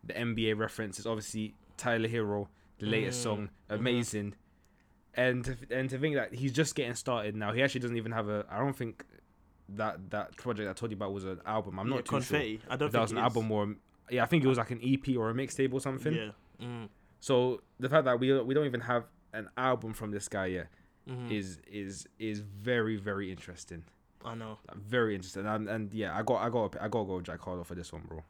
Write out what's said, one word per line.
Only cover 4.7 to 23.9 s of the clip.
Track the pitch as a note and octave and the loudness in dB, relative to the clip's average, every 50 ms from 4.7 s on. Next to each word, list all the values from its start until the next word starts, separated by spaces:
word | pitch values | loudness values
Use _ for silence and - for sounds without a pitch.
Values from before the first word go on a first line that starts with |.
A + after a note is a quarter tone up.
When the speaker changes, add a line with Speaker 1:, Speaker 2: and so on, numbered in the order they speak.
| _ _ _ _ _ _ _ _ - | _ _ _ _ _ _ _ _ 0
Speaker 1:
And | - B2 B2+ B2 B2+ B2 | 4 4 4 4 2 -2
to, | C3 C3 A#2 C3+ - | -4 -6 -6 -6 -4
and | A#2+ C3 C3 C3 | -2 -2 0 -2
to | C3+ | 0
think | B2+ C#3+ D#3 D3 | 0 0 2 2
that | C3+ A2+ - - | 2 0 0 -4
he's | A#2+ C3+ C3+ A#2 | -2 -2 0 4
just | C#3+ D#3+ C3+ - | 4 2 4 2
getting | - C3+ A#2 A#2 | -2 -2 -2 -2
started | - - - B2 A#2 G#2 G#2+ G#2+ | -4 -2 0 0 0 0 -2 -2
now. | G#2+ G#2+ G2+ A2 | -2 -2 0 2
He | A#2+ C3+ | 4 4
actually | C3+ - C3 | 4 2 0
doesn't | A#2+ A#2+ A#2+ | -2 0 -2
even | A#2 A2 A2 | -2 -2 -2
have | A2+ A2+ A2 G#2 | -2 -2 0 0
a, | G#2+ G#2 G2+ - | 0 -2 -2 -4
I | F#2 G#2 | -2 0
don't | C3 C#3 C3+ | 0 0 0
think | - B2+ A2+ G#2 - - _ - - _ _ _ _ - - _ _ - - | -2 -6 -8 -6 -12 -16 _ -18 -20 _ _ _ _ -20 -20 _ _ -16 -12
that, | G2 G#2 A2 A2 F2+ D#2+ F#2+ F2+ | -4 -2 -2 -2 -2 -4 -8 -6
that | G#2+ G#2 G2 - - | -4 -4 -4 -4 -10
project | - - B2 A2+ G2+ G#2+ G2 | -8 -4 -4 -2 -2 -2 -4
I | F#2+ | -4
told | - A#2+ A#2 | -4 -4 -4
you | G#2+ | -4
about | G2 G#2 G2 G2 | -4 -4 -4 -4
was | G2+ F#2+ | -4 -4
an | F#2+ F#2+ F2 - | -6 -6 -6 -4
album. | - A2 A2 G#2 G2+ F#2 F#2+ | -2 0 0 0 -2 -6 -2
I'm | G2 | -2
Speaker 2:
Yeah, | A#2 C3+ | 0 0
Speaker 1:
not | B2+ - | 0 0
too | - | 0
sure | - C3+ | 0 0
Speaker 2:
Confetti. | B2 - - D3+ C#3 A2 G#2+ G#2+ - - | 0 2 0 0 0 0 -4 -6 -4 -6
I | B2+ | -2
don't | C3 D3 | 0 0
Speaker 1:
if | D3 | 2
that | - A#2+ | 4 2
Speaker 2:
think | |
Speaker 1:
was | A2+ A2 | 2 2
an | A2+ | 2
Speaker 2:
it | G#2 | 2
is. | A2 | 2
Speaker 1:
album | B2+ A2+ A#2 A2+ A2 | 4 4 4 2 4
or, | G#2+ G#2 G#2 G2+ G#2 - _ _ _ _ _ - | 2 2 2 2 -2 -6 _ _ _ _ _ -2
yeah, | B2 B2 A#2 | 2 2 4
I | |
think | A#2 E3+ E3 C3 | 6 6 6 8
it | |
was, | C3 C3 | 8 6
like, | A#2+ A2+ - | 6 2 0
an | B2 A2+ | -4 -2
E | A#2 C3 C3+ | 4 4 4
P | C3+ - C#3 B2+ | 4 4 2 2
or | A#2+ A2 A2 | 2 2 2
a | A#2 | 2
mixtape | B2 C3+ - - - C3+ C3 B2 | 0 -2 -2 2 2 2 2 2
or | C3+ | 0
something. | - C#3 C3 C3 - D3+ D#3 | -2 -2 -4 -2 0 0 0
Speaker 2:
Yeah. | C3+ A2 G#2+ G#2+ - - _ - - | 0 -2 -6 -10 -14 -20 _ -16 -12
Mm. | A#2 A#2+ A#2+ A#2 A2+ G#2 - - - _ - _ | -10 -8 -8 -8 -10 -12 -14 -20 -20 _ -20 _
Speaker 1:
So | - - C3+ B2 B2 B2+ B2 - - _ _ _ | 0 4 4 6 6 4 2 -2 -6 _ _ _
the | B2+ A#2+ | -2 4
fact | C#3 D#3 C#3 | 4 6 6
that | C3 B2 A#2+ | 6 4 4
we, | C3 C3 C3+ C3+ | 6 6 6 4
we | A#2 B2 C3+ | 4 4 2
don't | D3+ D3+ | 2 2
even | C#3+ B2 A#2+ | 2 0 -2
have | A2+ B2 B2 A#2+ A#2 - _ _ _ _ - | 0 2 0 0 0 -2 _ _ _ _ -10
an | A2 G#2+ - - | -10 -10 -8 -4
album | B2 B2+ C3 B2+ A2+ A2 A2+ G#2+ | 0 2 2 2 2 0 -6 -6
from | - A2+ G#2+ | -6 -6 -4
this | G#2 G2+ - | -4 -4 -4
guy | - - G2+ F#2+ | -4 -2 -2 0
yet | F#2 F#2 F2+ D#2+ - - - - _ _ _ _ | 0 -2 -2 -4 -8 -14 -20 -20 _ _ _ _
Speaker 2:
Mm-hmm. | - C3 B2 B2 A#2+ | -10 -8 -8 -4 -2
Speaker 1:
is, | A2 G#2 G2 F#2+ F2+ E2 - - | -2 -2 -2 -4 -10 -14 -16 -12
is, | G2 G#2 G2 F#2+ G2 - - - _ _ | -10 -8 -8 -8 -8 -10 -14 -16 _ _
is | A2 A2 G#2+ G#2 | -4 -4 -4 -4
very, | G#2 G#2 G2 G2+ G#2 B2 B2 A#2+ A2 A2 A2+ | -6 -10 -12 -6 -2 2 2 2 2 2 0
very | G#2 G2 G#2 G2+ G2 G2+ F#2 | -2 -2 -2 -2 -2 -2 -4
interesting. | F#2 F2 - - F2 - - - F2 E2 D#2+ - | -6 -8 -10 -14 -14 -14 -14 -12 -12 -14 -14 -16